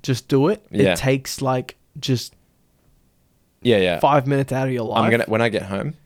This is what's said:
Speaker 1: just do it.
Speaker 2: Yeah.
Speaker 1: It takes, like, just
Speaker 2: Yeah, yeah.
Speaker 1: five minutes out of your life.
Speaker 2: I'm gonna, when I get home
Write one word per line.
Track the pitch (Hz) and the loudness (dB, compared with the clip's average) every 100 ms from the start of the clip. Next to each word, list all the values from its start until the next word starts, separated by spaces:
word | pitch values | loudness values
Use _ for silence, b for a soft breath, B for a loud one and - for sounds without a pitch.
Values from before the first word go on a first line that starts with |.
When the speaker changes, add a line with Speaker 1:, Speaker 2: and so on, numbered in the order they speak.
Speaker 1:
just | - 127 - | -4 -6 0
do | 135 151 | 0 2
it. | 214 _ | -2 _
Speaker 2:
Yeah. | 104 98 | 2 2
Speaker 1:
It | 87 | 2
takes, | 131 135 135 - | 0 -2 -4 -6
like, | 135 131 123 - _ 151 | -2 -2 -4 -16 _ -12
just | - 123 - _ _ _ _ _ _ _ _ _ _ _ _ _ | -2 -2 -4 _ _ _ _ _ _ _ _ _ _ _ _ _
Speaker 2:
Yeah, | 120 107 | 2 4
yeah. | 90 85 | 2 2
Speaker 1:
five | 139 147 131 | 2 2 2
minutes | 139 135 | -2 -2
out | 131 131 | -2 -4
of | |
your | 123 113 | -4 -4
life. | 113 | 0
Speaker 2:
I'm | 113 | 2
gonna, | 117 - | 2 0
when | 110 | 0
I | 117 | 0
get | 104 | -2
home | 95 98 143 156 | -4 -6 -6 -10